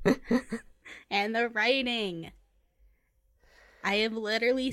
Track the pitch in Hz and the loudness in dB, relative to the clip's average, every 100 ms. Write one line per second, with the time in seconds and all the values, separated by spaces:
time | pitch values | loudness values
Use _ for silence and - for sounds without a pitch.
0 | - 262 - 247 - 226 - - - - | 0 2 2 0 -2 -10 -10 -20 -20 -20
1 | - 202 208 226 233 220 226 269 247 233 | -6 -2 -2 0 -2 0 2 2 2 -2
2 | 202 170 165 - _ _ _ _ - _ | -2 -4 -10 -16 _ _ _ _ -20 _
3 | _ _ _ _ - - - - 190 202 | _ _ _ _ -20 -20 -20 -8 -2 2
4 | 220 220 208 220 233 262 262 | 0 -2 -2 2 2 2 2